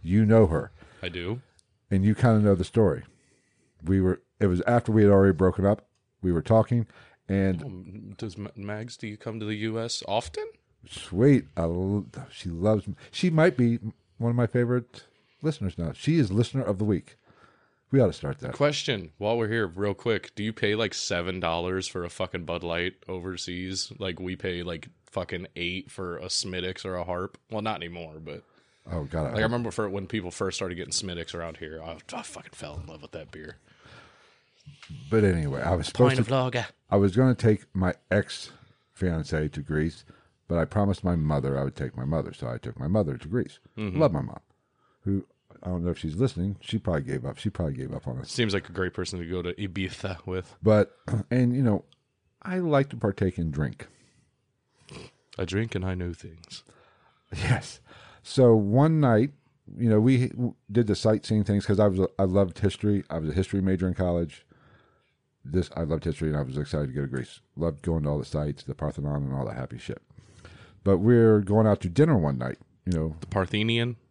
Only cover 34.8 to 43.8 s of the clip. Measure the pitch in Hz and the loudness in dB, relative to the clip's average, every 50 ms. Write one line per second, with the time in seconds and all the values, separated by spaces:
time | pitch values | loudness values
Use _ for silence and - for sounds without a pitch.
34.8 | - - 151 - 127 - 107 110 104 98 90 82 78 71 67 - - 85 92 85 | -20 -18 -16 -16 -8 0 2 4 4 4 4 2 0 -2 -2 -2 0 0 0 0
35.8 | 76 - - - 123 123 131 131 117 107 135 135 127 127 123 127 110 - - _ | -2 -6 2 4 4 4 6 2 0 0 0 -2 -2 -2 -4 -6 -6 -8 -14 _
36.8 | _ _ 95 101 98 98 90 101 131 131 123 - - 113 107 - - _ _ 95 | _ _ 2 4 4 4 4 4 4 4 4 4 4 2 2 2 0 _ _ -2
37.8 | 92 90 - _ _ _ 92 104 98 - - - - - - - - _ _ _ | 0 0 -2 _ _ _ 0 0 0 0 -8 -12 -12 -16 -18 -20 -20 _ _ _
38.8 | _ _ _ - 95 90 85 80 76 - - 78 78 76 - 76 71 - 78 76 | _ _ _ -4 -2 -2 -2 -2 -4 -2 -2 -2 -2 -2 -4 -8 -6 -4 -2 0
39.8 | 78 82 - - - _ - _ _ _ _ _ _ _ 85 85 80 - - 107 | 0 -2 -4 -8 -20 _ -20 _ _ _ _ _ _ _ 0 0 0 0 0 0
40.8 | 101 101 95 - - 90 87 82 78 76 76 71 65 69 69 67 69 69 67 - | 2 2 0 0 0 0 0 0 0 0 0 0 0 -2 -2 -2 -2 -4 -4 -6
41.8 | 69 62 - - 64 69 80 80 - - - - - 60 60 60 - - 113 120 | -8 -8 -6 -6 -4 -2 -2 -2 -2 -4 -10 -10 -10 -10 -10 -8 -10 -12 -12 -8
42.8 | 65 76 95 110 98 76 135 120 71 78 92 123 - - - _ _ _ _ - | -4 0 0 0 0 0 -4 -8 -8 -6 -4 -4 -4 -4 -10 _ _ _ _ -8